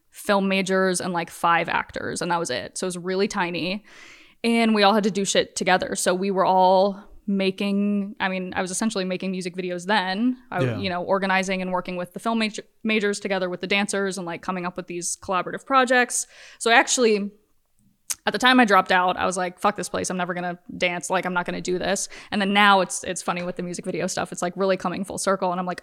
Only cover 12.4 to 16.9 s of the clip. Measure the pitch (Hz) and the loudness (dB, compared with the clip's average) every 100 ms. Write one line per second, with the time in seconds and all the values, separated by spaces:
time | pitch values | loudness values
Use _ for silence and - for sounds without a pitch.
12.4 | 214 220 - _ 220 220 208 202 208 190 | -2 -4 -14 _ -2 0 0 -2 -2 -2
13.4 | 185 180 185 202 196 202 196 190 170 165 | -2 -4 -2 0 0 -2 -2 -4 -8 -8
14.4 | - 185 175 180 180 175 170 - - 185 | -6 -6 -6 -8 -10 -8 -6 -8 -4 -2
15.4 | 175 185 - 269 254 254 247 - - - | -2 -8 2 2 4 4 2 -2 -6 -12
16.4 | - - 226 233 277 | -20 -4 4 4 4